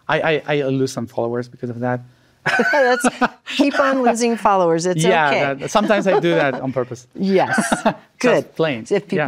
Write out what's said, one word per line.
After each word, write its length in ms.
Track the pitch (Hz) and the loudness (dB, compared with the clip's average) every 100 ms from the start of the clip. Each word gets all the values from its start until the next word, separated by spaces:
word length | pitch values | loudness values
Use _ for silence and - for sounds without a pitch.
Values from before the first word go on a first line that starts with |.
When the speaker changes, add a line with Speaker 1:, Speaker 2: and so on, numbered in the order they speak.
| - | -4
Speaker 1:
I, 340 | 156 156 151 - | -2 0 -2 -2
I, 120 | 147 | -2
I 20 | 135 | -2
lose 260 | 135 131 | -2 -2
some 140 | 120 117 | -4 -8
followers 400 | - 117 120 123 | -6 -4 -4 -8
because 200 | - 123 | -12 -12
of 100 | 117 | -6
that. 180 | 123 123 - _ _ _ - | -4 -4 -6 _ _ _ -4
<laughs> 260 | - - | 0 0
Speaker 2:
That's, 360 | 302 254 247 247 - 247 - - - | 2 2 2 0 0 -4 -4 -10 -2
keep 240 | 285 294 | 0 2
on 240 | 277 269 | 0 2
losing 340 | 240 226 240 226 | 0 2 0 0
followers. 480 | 214 196 175 165 175 | 2 4 2 2 0
It's 180 | 170 | 0
Speaker 1:
Yeah, 260 | 170 170 147 | 2 2 2
Speaker 2:
okay. 240 | 175 139 139 | 2 0 -2
Speaker 1:
that, 100 | 147 | 0
sometimes 340 | - 214 202 196 | 0 2 2 2
I 140 | 202 | 2
do 100 | 170 165 | 2 2
that 180 | 143 127 | 0 -2
on 100 | 131 | -4
purpose. 360 | 127 123 123 - | -4 -4 -8 -14
Speaker 2:
<laughs> 40 | - | -6
Yes. 420 | 190 185 135 - - - | 0 2 2 0 -2 0
Speaker 1:
<laughs> 0 | |
Just 120 | 226 - _ - | -2 -4 _ -2
Speaker 2:
Good. 360 | 247 175 - - | 2 2 0 -2
Speaker 1:
plain. 300 | 160 117 110 | -2 -2 -2
Speaker 2:
If 200 | 196 - | -2 -2
people 100 | 175 | -2